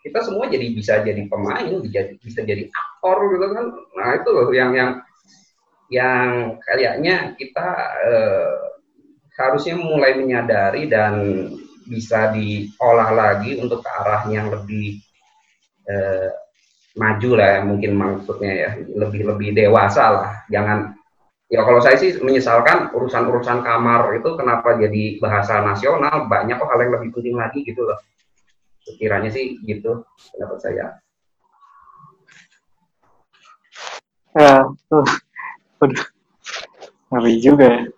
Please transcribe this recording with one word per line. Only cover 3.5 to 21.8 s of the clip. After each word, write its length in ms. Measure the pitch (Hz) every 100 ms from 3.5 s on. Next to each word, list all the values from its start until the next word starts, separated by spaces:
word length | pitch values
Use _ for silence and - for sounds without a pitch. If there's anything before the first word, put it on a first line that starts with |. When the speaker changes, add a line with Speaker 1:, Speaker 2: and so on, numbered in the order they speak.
Speaker 1:
kan. 120 | 214 240 233 - 92
Nah, 120 | 247 262
itu 120 | 240
loh 160 | 180 123
yang, 200 | 127 127 127
yang, 140 | 127 127 - _ _ _ _ _ _ _ _
yang 680 | 123 127 127 123 120 117 113
kayaknya 760 | - 127 120 123 170 180 - -
kita, 300 | 127 - 175 175 - - 101
eh, 520 | 117 110 95 82 65 - - _ _ _ _ _ -
harusnya 400 | 131 143 170 170
mulai 400 | 160 151 135 131
menyadari 720 | 131 120 117 104 98 113 151
dan 240 | 110 107 104 101 95 92 - - - -
bisa 480 | 113 - 110 110
diolah 800 | 107 104 104 104 - 123 113 110
lagi 480 | 113 107 101 113 135
untuk 240 | 120 117 -
ke 40 |
arah 360 | - 104 107 104
yang 200 | 107 107
lebih, 480 | 104 101 107 104 104 _ _ _ _ _ _ _ _ -
eh, 440 | 101 95 95 95 - - _ _ _ _
maju 360 | 107 110 104 123 113
lah 120 | 98 98
ya, 20 | 101
mungkin 320 | 101 104 101
maksudnya 560 | 98 98 - - 101
ya, 160 | 92 82 107
lebih, 480 | - 104 104 101 101
lebih 240 | 101 104
dewasa 500 | 107 104 107 101 147 113
lah. 160 | 101 - 104 -
Jangan, 440 | 101 104 107 - - _ _ _ _ _
ya 160 | 117 120
kalau 160 | 120